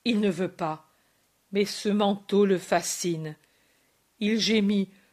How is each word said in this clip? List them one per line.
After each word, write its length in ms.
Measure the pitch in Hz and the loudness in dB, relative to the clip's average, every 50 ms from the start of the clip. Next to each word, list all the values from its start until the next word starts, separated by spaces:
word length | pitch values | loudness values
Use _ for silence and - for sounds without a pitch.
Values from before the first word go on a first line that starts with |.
| _ | _
il 140 | 226 226 208 | -2 0 2
ne 100 | 214 202 | 2 0
veut 220 | 175 156 185 175 | 0 0 -4 -6
pas. 360 | 180 - 180 156 156 156 - _ _ _ _ _ _ _ _ _ _ _ _ _ | -4 -6 -6 -6 -6 -8 -12 _ _ _ _ _ _ _ _ _ _ _ _ _
Mais 140 | 196 196 208 | -2 -2 -2
ce 240 | 196 - - - 214 | -2 -2 -4 -4 -2
manteau 560 | 196 208 208 202 196 196 - - 202 196 208 | 0 2 2 2 0 -2 -4 0 2 4 4
le 140 | 196 196 175 | 4 4 0
fascine. 760 | 180 - 202 170 175 - - - - 180 170 160 156 156 151 - _ _ _ _ _ _ _ _ _ _ _ _ _ _ _ _ | 0 0 -2 0 0 -2 -6 -6 -4 -4 -4 -4 -6 -10 -12 -14 _ _ _ _ _ _ _ _ _ _ _ _ _ _ _ _
Il 200 | 214 208 220 226 | -2 0 0 0
gémit. 500 | 196 190 226 220 202 202 208 202 196 190 - _ _ _ | 2 2 2 2 2 2 2 0 0 -2 -6 _ _ _